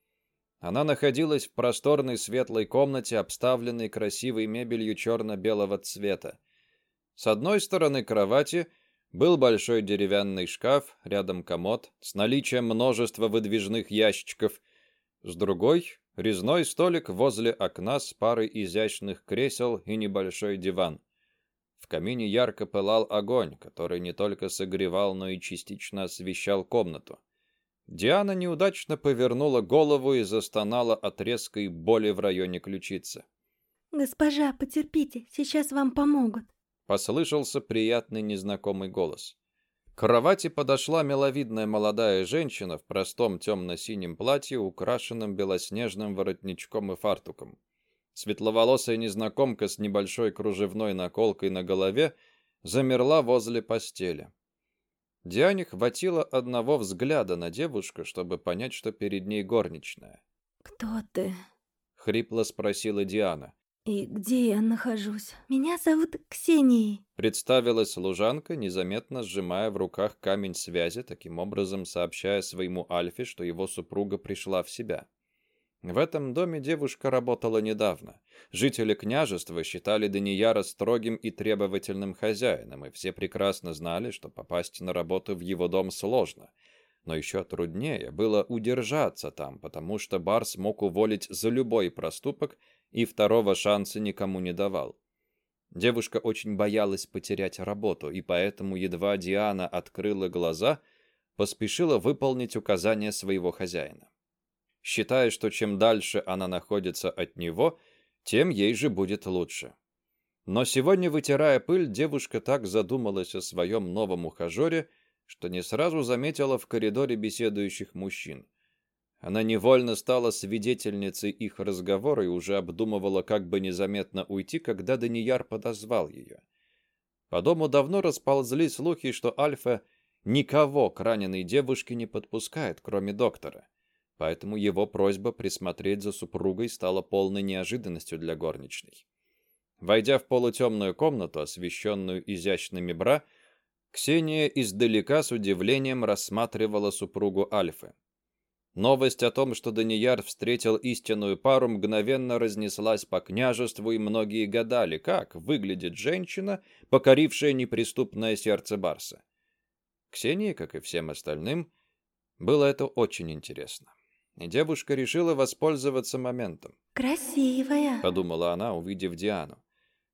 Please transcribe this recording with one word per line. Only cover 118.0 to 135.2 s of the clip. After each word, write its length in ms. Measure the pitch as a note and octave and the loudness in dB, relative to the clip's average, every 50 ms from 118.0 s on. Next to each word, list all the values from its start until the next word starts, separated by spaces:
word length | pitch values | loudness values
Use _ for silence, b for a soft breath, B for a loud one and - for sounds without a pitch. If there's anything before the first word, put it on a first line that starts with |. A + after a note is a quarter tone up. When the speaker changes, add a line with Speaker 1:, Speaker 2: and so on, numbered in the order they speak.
| F#2+ F#2+ - - - D#2+ C#2+ C2 - _ _ _ _ _ _ _ _ _ _ _ _ _ _ _ | -8 -8 -8 -10 -10 -12 -14 -14 -18 _ _ _ _ _ _ _ _ _ _ _ _ _ _ _
Speaker 1:
Она 240 | - F2 G2 A2 A2 | -8 -4 -2 0 2
невольно 520 | A2+ A2+ G#2 A2 B2+ C3 B2+ B2 A#2+ G#2+ | 2 0 4 6 6 6 6 6 2 -2
стала 360 | - - - B2+ B2+ A#2+ A2+ | -2 0 0 2 2 2 0
свидетельницей 1000 | - - - G2 A2 A2 G#2 B2 B2 - - G#2+ G2+ G2+ G2 F#2+ - - G#2 G#2 | 0 -2 -4 -4 -4 -2 0 0 -2 0 -2 -4 -4 -4 -4 -6 -6 -4 -6 -6
их 280 | - - A2+ G2 - - | -4 -4 -8 -8 -6 -6
разговора 640 | F#2+ G#2 F#2+ F2+ F2+ F#2+ G2 F#2+ A#2 D3+ C#3+ A2+ F#2+ | -4 -4 -4 -4 0 0 0 2 2 0 2 2 2
и 40 | |
уже 280 | F2 F2 F2 E2 G2 G2 | 0 -2 -2 -2 -2 -2
обдумывала, 680 | G2 F2+ E2+ E2 F#2 A2 A2 G#2+ G2 F#2+ G2+ G2 F#2 F2+ | -2 -2 -4 -4 -2 -2 0 0 0 0 0 0 0 2
как 240 | - G#2+ G#2 F#2 E2+ | 2 0 0 0 0
бы 100 | G2+ G2 | -2 0
незаметно 640 | F#2+ F#2+ F2+ F2+ G2 G2 G2+ G2+ F#2 - - F#2+ - | 0 -2 0 -2 -2 -2 -2 -4 -4 -6 -6 -8 -6
уйти, 340 | - G2 G2 F#2 - - E3 | -4 -4 -6 -4 -4 -8 -4
когда 360 | - A#2+ G#2+ F#2 F2+ A2 C3 | -4 -4 -4 -2 -2 -2 -2
Данияр 480 | A#2+ A#2+ A#2 A#2 A#2 A2 B2+ B2+ B2 - | 0 0 -2 -2 -2 0 0 0 0 0
подозвал 640 | - A2 G#2+ - A#2+ A2 G2+ G#2+ A2 A#2+ G2+ D#2+ D2 | -6 -8 -6 -4 -6 -6 -6 -4 -2 0 0 0 -2
её. 280 | - - - - - - _ _ _ _ _ _ _ _ _ _ _ _ _ _ _ _ _ _ | -8 -16 -20 -20 -20 -20 _ _ _ _ _ _ _ _ _ _ _ _ _ _ _ _ _ _
По 120 | E2+ F2 | -2 2
дому 260 | F#2 D3 F3 D#3+ D#3 | 2 2 2 4 2
давно 340 | D3 B2 C#3+ C3+ D3 F#3+ G3 | 4 4 4 4 4 0 2
расползли 680 | F#3 E3 C#3 - - C#3 C#3 C#3 C3 A#2 C#3 D#3+ E3 D3 | 2 0 -2 0 0 2 2 2 2 0 0 0 0 0
слухи, 420 | - - C#3+ E3+ D#3+ - - C3 | 0 -2 -2 -2 -2 -2 -4 -6
что 220 | A2+ - - A#2+ - | -6 -2 -2 0 2
Альфа 440 | - C#3+ D3+ C3+ - - B2 A#2+ G#2 - _ _ _ _ _ _ _ _ | 2 2 2 2 0 0 0 0 0 -2 _ _ _ _ _ _ _ _
никого 640 | G2 B2 D3 - - C#3 D3+ D3+ C3+ C#3+ C#3+ A#2+ F#2 | 2 2 2 2 4 6 6 6 6 4 4 2 2
к 100 | - - | 2 0
раненой 420 | - A#2 A2+ G#2 G2 F#2 F#2+ F#2+ F2+ | 0 0 2 2 0 -2 -2 -4 -2
девушке 520 | E2+ A2+ C#3+ C3 B2+ B2+ - - - A#2+ | 2 2 2 2 2 -2 -4 -4 -6 -8
не 100 | A#2 A2+ | -8 -6
подпускает, 760 | - - G#2+ - _ - A2+ - - - D#3 C3 F#2+ - - | -6 -8 -10 -8 _ -8 -8 -6 -6 -6 -4 -4 -4 -6 -6
кроме 300 | - - G2+ G2 G2 G2+ | -8 -4 -2 -2 -2 -2
доктора. 560 | G2+ G#2 B2 G#2+ - - - C#2+ - - - _ _ _ _ _ _ _ _ _ _ | 0 2 0 0 0 -2 -10 -12 -12 -14 -20 _ _ _ _ _ _ _ _ _ _
Поэтому 380 | - D#2+ D#2+ E2+ - - G2+ G#2+ | -4 -2 -2 -2 -4 -6 -6 -4
его 320 | G#2+ G2+ G2+ F2 F#2+ G#2+ | 0 0 2 2 2 0
просьба 440 | - - G2 G2 G2+ G2 F#2+ | 0 2 2 2 2 2 0